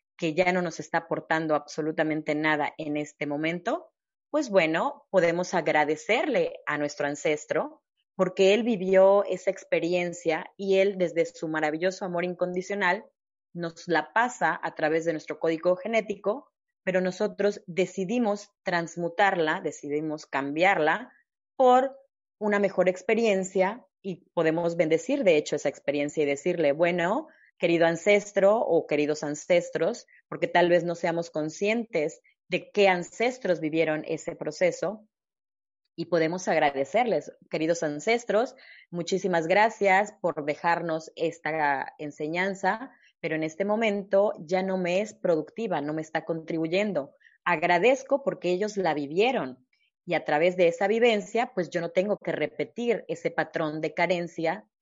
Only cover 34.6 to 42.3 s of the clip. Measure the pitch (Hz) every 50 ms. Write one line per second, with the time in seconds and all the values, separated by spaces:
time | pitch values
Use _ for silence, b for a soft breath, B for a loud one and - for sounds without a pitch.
34.6 | 185 175 165 - - 170 214 214 _ _ _ _ _ _ _ _ _ _ _ _
35.6 | _ _ _ _ _ _ _ - 170 - 180 165 160 160 175 185 - 226 185 156
36.6 | 156 147 - 135 135 - - 214 247 233 185 151 - - - _ _ - - 160
37.6 | 156 156 170 - 165 151 147 147 - 214 233 240 - - 196 208 247 277 - B
38.6 | B B B B B B - 175 170 - 190 185 190 190 180 170 160 160 185 202
39.6 | 214 226 220 - 202 196 185 190 208 202 - _ - 175 156 160 143 147 147 -
40.6 | - 170 170 170 170 170 160 160 160 - - - 170 165 160 - - 151 156 160
41.6 | 151 143 139 135 - - - - 151 147 143 - 151 147